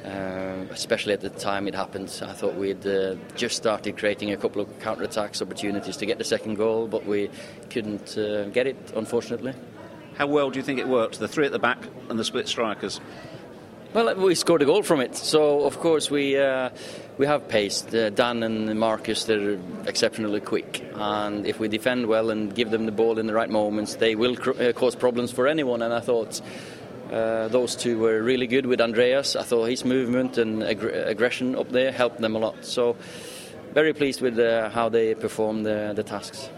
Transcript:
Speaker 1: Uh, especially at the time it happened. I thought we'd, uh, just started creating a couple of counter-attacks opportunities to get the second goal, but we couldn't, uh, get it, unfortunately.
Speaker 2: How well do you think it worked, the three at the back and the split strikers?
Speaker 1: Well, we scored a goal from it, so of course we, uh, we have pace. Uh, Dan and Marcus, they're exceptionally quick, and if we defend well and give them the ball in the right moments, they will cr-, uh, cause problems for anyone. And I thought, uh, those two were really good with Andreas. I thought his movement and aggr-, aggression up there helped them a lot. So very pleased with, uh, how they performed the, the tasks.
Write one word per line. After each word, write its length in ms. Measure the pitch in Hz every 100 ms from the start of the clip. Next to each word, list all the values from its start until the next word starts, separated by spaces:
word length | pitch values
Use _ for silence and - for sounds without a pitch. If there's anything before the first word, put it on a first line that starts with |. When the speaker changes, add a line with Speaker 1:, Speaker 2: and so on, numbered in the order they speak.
Speaker 1:
Uh, 600 | 101 98 95 92 95 95 92
especially 420 | - - 113 104
at 80 | 101
the 80 | 101
time 380 | - 104 101 98
it 80 | 95
happened. 360 | 95 98 95 -
I 100 | 92
thought 220 | 95 101 87
we'd, 320 | 98 95 98
uh, 280 | 98 95 90 87 -
just 200 | 117 -
started 440 | 117 104 104 98
creating 320 | 104 101 104
a 60 | 98
couple 220 | 110 101
of 200 | 101 -
counter-attacks 640 | 110 110 101 - 104 -
opportunities 520 | 95 95 104 101 98 92
to 100 | 104
get 100 | 117
the 60 |
second 320 | 110 110 110 104
goal, 320 | 110 110 113
but 180 | 180 -
we 240 | 104 98 - - - -
couldn't, 480 | 127 107 104 - -
uh, 280 | 104 104 101
get 200 | 101 131
it, 280 | 127 - 110
unfortunately. 580 | 110 120 110 120 123 135 - - - - - -
Speaker 2:
How 100 | 143
well 240 | 147 139
do 80 | 131
you 60 |
think 160 | 131 131
it 80 | 104
worked, 320 | 127 110 -
the 80 | 107
three 180 | - 143
at 60 |
the 80 | 117
back 180 | 120 123 - - -
and 80 | 113
the 60 |
split 240 | 110 127 -
strikers? 520 | - 113 98 101 - - - - - - - - - -
Speaker 1:
Well, 220 | 208 226 190
we 180 | 190
scored 300 | 165 - 170
a 20 | 139
goal 160 | 185
from 200 | - 160
it, 140 | 123 -
so 500 | - 156 151 147 143
of 140 | 135
course 300 | 170 156 147
we, 260 | 147 139 135
uh, 360 | 139 131 127 - - - - -
we 80 | 139
have 200 | 147 -
pace. 380 | 113 101 - -
Uh, 160 | 110 110
Dan 320 | 101 120 120
and 380 | 113 110 107 110
Marcus, 460 | 113 110 - 107 -
they're 340 | 107 101 101 90 - -
exceptionally 540 | 98 113 - 110 104
quick, 440 | - 104 - - - 104
and 500 | 104 104 104 104 101
if 140 | 110
we 80 | 110
defend 400 | 110 131 127 117
well 240 | 110 113
and 240 | 107 107 101
give 160 | 117
them 160 | 113 110
the 40 |
ball 280 | 104 113 110
in 80 | 113
the 60 |
right 180 | 107 113
moments, 440 | 107 107 107 107 -
they 200 | 113 110
will 200 | 123 123
cr-, 240 | - 131
uh, 140 | 123
cause 220 | 117 127 117
problems 360 | 123 120 120
for 160 | 117 127
anyone. 360 | 160 135 120
And 100 | 117
I 60 | 117
thought, 420 | 117 120 107 - - - - - - - -
uh, 380 | 113 113 113 110
those 260 | 123 120 -
two 240 | 123 113
were 220 | 113 110
really 260 | 110 131 123
good 180 | 127 123
with 140 | 123
Andreas. 560 | 117 113 123 135 139 -
I 80 |
thought 220 | - 120 113
his 180 | 127
movement 540 | 123 131 123 123 127 123
and 240 | 113 110
aggr-, 460 | 107 110 107 87 80
aggression 500 | 107 120 - 127 127
up 120 | -
there 220 | 127 131
helped 300 | 127 123 120
them 160 | 113 110
a 20 |
lot. 240 | 110 -
So 320 | - - 120 117 - - - - - - -
very 200 | - 156
pleased 280 | 147 143 127
with, 180 | 131 113
uh, 300 | 117 113 110
how 180 | 110 113
they 280 | 113 113 110
performed 500 | 110 - 110 110 107
the, 260 | 107 104
the 100 | 104
tasks. 460 | 107 104 - - -